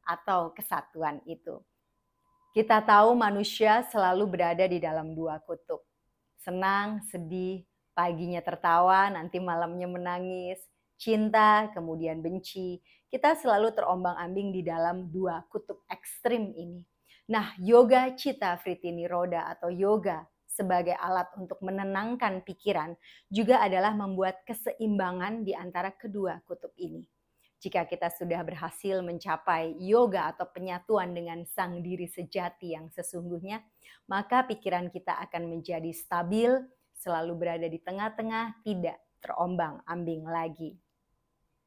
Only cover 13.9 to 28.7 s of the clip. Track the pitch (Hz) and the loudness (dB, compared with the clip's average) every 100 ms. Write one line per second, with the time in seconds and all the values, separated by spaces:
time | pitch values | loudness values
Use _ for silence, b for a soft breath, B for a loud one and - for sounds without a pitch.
13.9 | 185 180 175 175 190 202 185 170 165 170 | 0 0 -2 -4 -4 -4 -4 -4 0 0
14.9 | 180 180 170 185 165 - 214 - 196 _ | -2 -6 -4 -2 -4 -8 -10 -10 -14 _
15.9 | 185 - - 233 240 208 165 175 175 175 | -12 -12 -4 0 0 -2 -8 -14 -14 -18
16.9 | _ b b - 220 208 - 180 233 240 | _ b b -4 -2 -2 -4 8 10 10
17.9 | 254 254 254 285 269 196 175 - 180 175 | 8 6 0 -4 -2 -2 -2 -4 -6 -6
18.9 | 170 170 175 180 170 160 170 175 180 196 | -6 -4 -2 0 -2 -4 -6 -6 0 2
19.9 | 214 196 160 - _ - - 196 180 175 | 2 2 -4 -8 _ -12 -6 0 2 2
20.9 | 175 175 185 180 - 180 175 185 196 196 | 0 0 0 -2 -6 -12 -8 -6 -4 -2
21.9 | 196 220 240 220 190 185 180 208 180 156 | -2 -2 -2 -2 -4 -8 -6 -2 -2 -2
22.9 | 170 B B B 196 214 247 208 185 202 | -10 B B B 0 4 6 6 4 2
23.9 | 208 196 185 190 185 - 226 - - 220 | 0 -2 0 0 -2 -8 -8 -6 -2 0
24.9 | 202 185 180 185 226 202 190 180 175 190 | 0 0 -2 -4 -4 -6 -6 -6 -4 -6
25.9 | 196 233 202 190 170 - 175 - - 170 | -6 -10 -4 -4 -4 -10 -12 -12 -12 -10
26.9 | 165 170 _ _ _ b _ 185 180 170 | -10 -16 _ _ _ b _ -4 -2 -2
27.9 | 175 175 175 170 170 165 165 170 | -4 -4 -4 -4 -2 -4 -8 -10